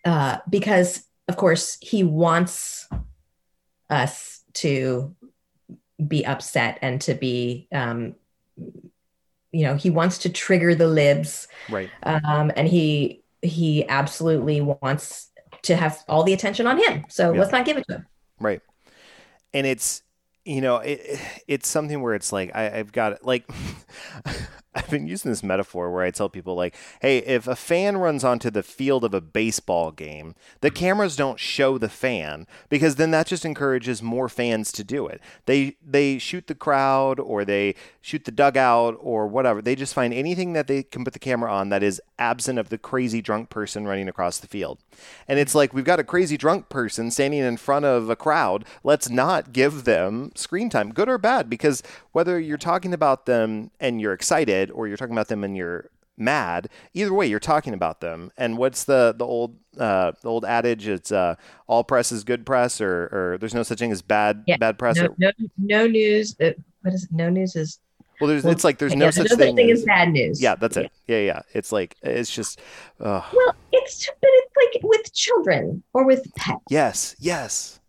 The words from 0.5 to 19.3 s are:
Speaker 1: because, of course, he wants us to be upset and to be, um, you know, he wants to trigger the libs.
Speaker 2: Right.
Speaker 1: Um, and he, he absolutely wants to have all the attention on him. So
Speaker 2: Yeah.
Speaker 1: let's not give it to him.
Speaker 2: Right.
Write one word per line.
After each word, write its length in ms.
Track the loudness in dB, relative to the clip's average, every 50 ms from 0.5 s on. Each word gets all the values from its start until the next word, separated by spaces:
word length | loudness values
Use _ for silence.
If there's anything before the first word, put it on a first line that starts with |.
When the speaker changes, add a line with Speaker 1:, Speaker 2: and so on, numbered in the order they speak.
Speaker 1:
because, 540 | 0 0 2 4 4 4 4 2 -2 -8 _ _ _ _ _ -6
of 80 | -2
course, 420 | 2 4 4 4 2 0 -6 -10 -12
he 220 | -6 -2 0 2
wants 840 | 2 2 2 2 4 4 4 2 2 0 -2 -10 -10 -10 -12 -14 -12 _ -10 -10 -10 -12 -20 _ _ _ _ _ _ _ _ _ _ _ _ _ _ -2
us 520 | 0 0 0 0 -4 -10 -18 -20 -20 -20 _ _ _
to 600 | -4 -2 0 0 0 0 -2 -2 -2 -4 -8 -12 _ -20 -20 _ _ _ _ _ _ _ -20 -20 _ _ _ _ -6 -4
be 200 | -2 0 -2 -2
upset 520 | -2 -4 -6 -8 -4 0 0 0 0 -2 -4
and 180 | -4 -4 -4 -2
to 120 | -2 -4 -4
be, 540 | -2 -2 -4 -2 -2 -2 -4 -6 -8 -10 _
um, 440 | -6 -4 -4 -4 -4 -6 -6 -8 -10 _ _ _ _ _ _ _ _ -18 -18 -18 -18 -20 -20 -20 _ _ _ _ _ _ _ _ _ _ _ _
you 100 | -2 0
know, 140 | 0 2 0
he 140 | 0 0 2
wants 280 | 2 4 2 2 0 -2
to 120 | -6 -6
trigger 440 | -6 -6 0 2 2 4 4 4 4
the 140 | 6 4 4
libs. 580 | 6 6 6 6 4 4 0 -6 -8 -12 -14 _ -20 -20 -10 -6
Speaker 2:
Right. 220 | -6 -6 -6 -8 -12 -8
Speaker 1:
Um, 480 | -4 -2 -2 0 0 2 2 2 2 2 2
and 100 | 2 2
he, 560 | 4 4 4 4 2 2 0 0 -2 -4 _ _ _ _ _
he 460 | -6 -4 -2 0 0 2 2 0 0 0
absolutely 720 | 0 0 0 -2 -4 -2 0 2 2 2 2 0 0 0
wants 680 | 0 -2 -2 -2 -2 -2 -2 -2 -6 -12 -16 -18 -20 _ _ -20 _ _ -20 -8
to 140 | 0 0 2
have 260 | 2 2 0 -2 -6 -6 2
all 160 | 2 4 4
the 80 | 4
attention 340 | 2 2 0 -4 -2 0 0
on 120 | 2 2 4
him. 260 | 2 2 0 -2 -10 _
So 240 | -2 0 2 2
Speaker 2:
Yeah. 80 | 4 2
Speaker 1:
let's 120 | 2 2
not 120 | 2 0 0
give 120 | 0 -2
it 100 | -2 -4 -6
to 100 | -12 -12
him. 80 | -14 _ _ _ _ _ _ _
Speaker 2:
Right. 200 | -2 -2 -2 -4 _ _ _ _ _ _ _ _ -20 -20 -20 -20 -20 _